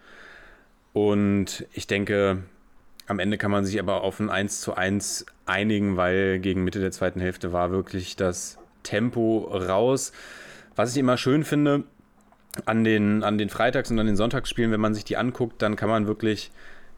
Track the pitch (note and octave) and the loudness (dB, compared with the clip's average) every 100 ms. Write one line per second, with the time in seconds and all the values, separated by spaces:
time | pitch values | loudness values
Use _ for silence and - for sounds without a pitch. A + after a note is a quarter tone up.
0 | - - - - - - _ _ _ G#2+ | -20 -20 -20 -20 -20 -20 _ _ _ 0
1 | G#2 G#2 G2+ G2+ F#2 - - - - G2+ | 2 4 2 2 0 -6 -10 -10 -4 -2
2 | G2+ G2+ G2 F#2 F2+ - - - - - | 0 2 2 0 -6 -18 -20 -20 -20 -16
3 | - G2 G2 G#2 G#2 G2+ G2 G#2 F#2+ F#2+ | -6 -2 0 0 0 0 0 -2 -2 -2
4 | G2 - G#2+ F#2 G2+ - - F2+ F#2 G2+ | -2 -2 -2 -2 -2 -4 -6 -2 0 0
5 | - - - _ - F#2+ G#2+ G#2 G2+ F2+ | -4 -8 -10 _ -4 0 2 2 2 2
6 | F2+ F#2+ F#2+ F#2+ F#2+ F#2 F#2 G2+ F#2+ - | 2 2 2 0 0 0 0 -2 -4 -2
7 | F#2 F#2 F2+ - F2+ F2 F2 F#2+ F2 F#2+ | -4 -2 -4 -4 -4 -2 0 -2 -2 -6
8 | F2+ - F#2 F2+ - - - _ - G#2 | -8 -2 -2 -2 -8 -14 -20 _ -4 -2
9 | A#2+ A#2+ A2+ A2 - G2 F#2 F#2+ B2 C3+ | 0 0 2 0 -2 -4 0 2 4 2
10 | - - - - - - - - A#2 C3 | -2 -12 -20 -18 -20 -20 -10 -2 0 2
11 | B2+ B2 C3 D3+ D3+ D3 D3 C#3+ - _ | 2 2 2 2 2 2 4 2 -2 _
12 | _ _ _ _ _ - - A2 A2 G#2+ | _ _ _ _ _ -8 -2 2 4 4
13 | G#2 G#2+ G#2 G#2 G2+ - A2+ C3+ - A2+ | 4 2 2 0 0 0 2 2 0 2
14 | G#2+ G2 A2+ C3+ - - A2+ G#2+ G#2+ G#2 | 2 4 2 0 -4 0 2 2 0 0
15 | - - B2 - A#2 - G#2+ G#2 G#2+ A2+ | -4 -2 -2 -2 -4 -2 -2 0 0 2
16 | G#2 G#2+ A2 G2+ - - - - - | 0 0 0 -2 -6 -16 -18 -18 -18